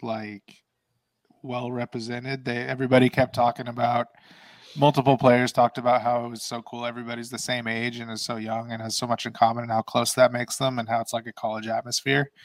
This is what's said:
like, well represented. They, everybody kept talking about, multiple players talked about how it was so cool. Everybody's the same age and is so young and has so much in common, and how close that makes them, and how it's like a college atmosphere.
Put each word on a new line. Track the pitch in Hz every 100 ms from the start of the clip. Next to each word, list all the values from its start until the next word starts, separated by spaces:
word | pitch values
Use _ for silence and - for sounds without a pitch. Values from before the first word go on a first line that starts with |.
like, | 117 110 107 101 - _ _ _ _ _ _ _ _ _
well | 135 123 123
represented. | 123 120 123 113 123 127 135 131
They, | 120
everybody | 127 131 131 127 127
kept | - 127 -
talking | 120 117 120
about, | 120 120 120 120 _ _ - - - - 151
multiple | 143 143 135 131
players | 131 123 127
talked | - 120 -
about | 123 123
how | 117 120 120
it |
was | 117
so | - 120
cool. | 113 120 120
Everybody's | 120 117 120 120
the | 131
same | - 123 113
age | 113 120 120
and | 117
is | 110
so | - 113
young | 110 113 117
and | 113
has | 113 -
so | 123
much | 117 120
in |
common, | - 113 117
and | 117
how | 110
close | - 123 117
that | - 127
makes | 123 120 -
them, | 135 127
and | 113
how | 117
it's | 113
like | 117 113
a |
college | - 110 110 110
atmosphere. | 113 120 - 139 139 139 _